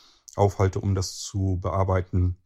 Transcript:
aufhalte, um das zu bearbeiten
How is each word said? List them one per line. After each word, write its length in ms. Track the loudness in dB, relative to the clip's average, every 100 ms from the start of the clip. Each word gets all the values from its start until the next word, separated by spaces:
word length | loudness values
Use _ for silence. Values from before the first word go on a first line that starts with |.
| -20 _ -12
aufhalte, 440 | 0 0 2 0 0
um 160 | -2
das 220 | -2 -2 -8
zu 420 | -8 -4 -2 -2
bearbeiten 800 | -2 -2 2 0 0 0 0 -2